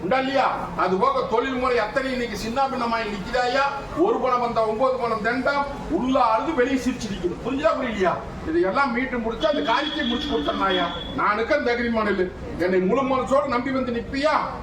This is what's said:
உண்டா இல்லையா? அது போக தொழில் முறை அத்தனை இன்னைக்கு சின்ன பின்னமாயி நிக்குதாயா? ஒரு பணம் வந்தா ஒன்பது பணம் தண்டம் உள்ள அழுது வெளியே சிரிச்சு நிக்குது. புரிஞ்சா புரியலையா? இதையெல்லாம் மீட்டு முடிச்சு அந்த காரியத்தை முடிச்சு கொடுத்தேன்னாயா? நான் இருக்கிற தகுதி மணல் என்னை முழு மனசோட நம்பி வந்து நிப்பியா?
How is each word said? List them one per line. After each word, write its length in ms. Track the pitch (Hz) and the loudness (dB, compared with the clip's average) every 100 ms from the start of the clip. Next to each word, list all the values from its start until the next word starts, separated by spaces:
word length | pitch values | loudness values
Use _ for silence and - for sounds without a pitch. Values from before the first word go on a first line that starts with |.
உண்டா 160 | 170 262 | 0 0
இல்லையா? 340 | 262 269 - - - 175 | 2 2 2 0 -4 -2
அது 200 | 185 190 | 0 2
போக 300 | 262 262 - | 2 2 0
தொழில் 280 | 220 262 254 | 0 0 0
முறை 200 | 294 240 | 0 0
அத்தனை 340 | 208 269 262 | 0 -2 -2
இன்னைக்கு 240 | 247 233 202 | -2 -4 -4
சின்ன 300 | 214 247 262 | -4 0 0
பின்னமாயி 480 | 247 233 226 214 | 0 -2 -2 -2
நிக்குதாயா? 500 | 202 202 247 247 269 277 - - - | -6 -2 0 2 2 0 -2 -4 0
ஒரு 200 | 339 254 | 2 2
பணம் 220 | 254 240 | 2 2
வந்தா 260 | 233 226 220 | 2 2 0
ஒன்பது 320 | 220 262 254 | 2 2 2
பணம் 240 | 233 214 | 0 0
தண்டம் 420 | 220 262 277 285 285 - - | 0 0 0 0 -2 -4 -4
உள்ள 320 | 302 254 269 | -2 2 4
அழுது 320 | 269 - - | 4 2 0
வெளியே 220 | 269 254 269 | 0 2 2
சிரிச்சு 340 | 247 220 208 | 0 -2 -4
நிக்குது. 240 | 170 175 151 | -4 -4 -4
புரிஞ்சா 280 | 190 269 311 277 | -4 0 2 0
புரியலையா? 340 | 247 202 175 160 - - - | -2 0 0 0 -4 -8 -2
இதையெல்லாம் 440 | 165 185 254 277 | 0 2 2 0
மீட்டு 260 | 233 262 247 | 0 -2 -2
முடிச்சு 300 | 220 220 311 | -4 0 0
அந்த 140 | 294 | 2
காரியத்தை 440 | - 233 294 302 240 | 2 0 0 -2 -2
முடிச்சு 220 | - - | -2 -2
கொடுத்தேன்னாயா? 580 | 151 - - 190 185 175 - - 131 | -2 -2 0 0 0 0 -4 -8 -2
நான் 180 | 185 | 0
இருக்கிற 260 | 214 226 302 | 0 2 2
தகுதி 280 | 240 240 240 | 2 0 0
மணல் 440 | 220 208 180 180 - - - | 0 0 0 -2 -4 -8 -2
என்னை 220 | 180 185 | 2 2
முழு 220 | 180 247 | 4 2
மனசோட 440 | 262 254 214 277 269 | 2 0 2 2 2
நம்பி 240 | 247 269 | 0 0
வந்து 220 | 262 247 | -2 -2
நிப்பியா? 440 | 233 - 269 302 277 - - | -4 -4 0 2 2 0 -6